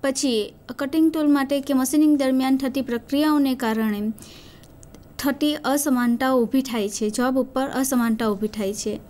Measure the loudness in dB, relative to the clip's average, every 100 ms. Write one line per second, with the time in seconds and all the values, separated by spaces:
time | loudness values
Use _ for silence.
0 | -2 -2 0 0 -4 -10 -18 -8 -4 2
1 | 2 2 2 2 2 -2 0 0 2 4
2 | 4 4 2 2 2 0 0 -2 -4 -6
3 | -2 0 2 4 2 0 -2 0 0 -2
4 | -4 -6 -12 -20 -20 -20 -20 -20 -20 -20
5 | -20 -6 -4 0 -2 -2 -2 0 0 0
6 | 2 0 2 2 2 0 -2 -2 -4 -2
7 | -4 0 0 0 -2 -2 -4 -2 0 0
8 | 0 0 0 -2 -4 -4 -6 -4 -6 -8
9 | -10